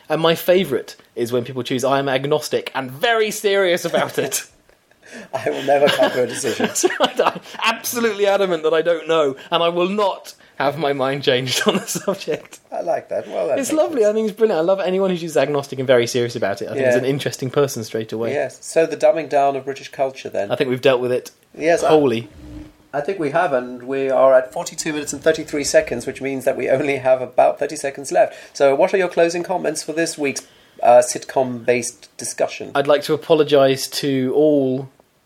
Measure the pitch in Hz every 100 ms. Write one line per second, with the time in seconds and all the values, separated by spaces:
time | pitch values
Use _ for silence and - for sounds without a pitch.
0 | - 156 165 165 - 180 170 120 - -
1 | _ - 117 123 117 131 120 131 127 139
2 | 139 131 143 151 - 120 - 131 131 131
3 | 214 226 214 208 208 196 185 175 170 151
4 | 135 - 135 - - _ _ _ _ _
5 | - - - - 147 143 135 139 143 -
6 | 127 127 120 131 - - 233 - 359 -
7 | 269 - 170 - - - 226 233 - 240
8 | 233 202 202 202 190 165 156 160 165 165
9 | 156 160 143 135 - 170 170 175 180 208
10 | 196 - - - _ - 139 143 143 139
11 | 131 143 139 127 131 - - 185 - 170
12 | - 185 - 147 - - _ 226 175 139
13 | - 196 208 196 170 - 262 311 349 285
14 | 208 214 220 202 220 170 170 196 180 190
15 | 190 175 165 151 139 147 135 135 131 123
16 | 120 123 120 117 101 101 107 139 131 123
17 | 127 139 127 - 131 143 139 120 107 113
18 | 110 110 113 143 135 - - 165 160 143
19 | 151 160 143 143 139 135 135 135 135 -
20 | 135 - - 98 101 - 135 127 139 123
21 | 123 127 - - _ - 156 160 151 156
22 | 139 113 117 - - - - _ _ 143
23 | 147 190 147 165 175 127 123 127 123 135
24 | 135 127 131 131 127 170 175 170 170 151
25 | 143 143 160 160 147 151 135 160 156 123
26 | 123 - 135 135 135 123 127 135 147 135
27 | 131 131 123 - 139 - 147 156 139 135
28 | 135 175 156 - - - 139 135 185 202
29 | 180 175 170 175 170 180 156 156 - 151
30 | 160 - 143 - - _ _ - 117 123
31 | 123 143 - 143 127 120 113 123 - -
32 | - - 123 - 135 - 101 139 139 147
33 | 143 147 - 160 143 143 135 135 - -
34 | 143 135 131 127 151 147 131 131 135 _
35 | _ _